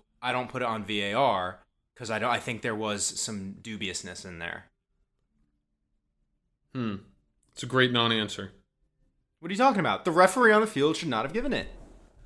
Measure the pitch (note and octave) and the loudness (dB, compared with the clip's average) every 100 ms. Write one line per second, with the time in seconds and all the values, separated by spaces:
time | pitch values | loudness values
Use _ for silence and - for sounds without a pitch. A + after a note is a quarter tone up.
0 | _ _ B2 B2+ B2 B2+ A#2+ A2 G2+ G#2 | _ _ -4 -2 -4 -4 -2 -4 -4 -4
1 | G2+ A2+ C3+ F#2+ F2+ - _ _ _ - | 0 2 2 2 -2 -8 _ _ _ -14
2 | A2 G#2+ A#2+ A2+ - A2 B2 G#2+ G#2+ G2+ | -6 -2 0 -2 -4 -6 -4 -4 -4 -2
3 | - - - G#2 F#2+ - A2+ G#2+ G2 E2+ | -4 -4 -6 -6 -10 -12 -12 -8 -6 -8
4 | F#2 F2+ F#2+ E2+ E2+ E2 - _ _ _ | -10 -14 -14 -10 -8 -10 -14 _ _ _
5 | _ _ _ _ _ _ _ _ _ _ | _ _ _ _ _ _ _ _ _ _
6 | _ _ _ _ _ _ _ C3 A2+ G2 | _ _ _ _ _ _ _ -6 -4 -6
7 | - _ _ _ _ - B2+ B2+ B2+ A#2+ | -10 _ _ _ _ -12 0 4 4 4
8 | A#2 A2+ G#2 - F#2+ - _ _ _ _ | 2 0 -2 -6 -12 -16 _ _ _ _
9 | _ _ _ _ E3+ G3 C4+ G3+ C3+ G2 | _ _ _ _ -6 2 4 4 2 0
10 | F3+ E3 F#3 B3+ A3+ G#3+ G#3+ C3+ D3 D#3 | 2 6 6 8 6 6 4 2 2 0
11 | E3 A2 C3+ G3+ C4+ C#3+ - - - - | -2 -2 -2 -4 -2 -2 -4 -12 -20 -20
12 | - - | -20 -20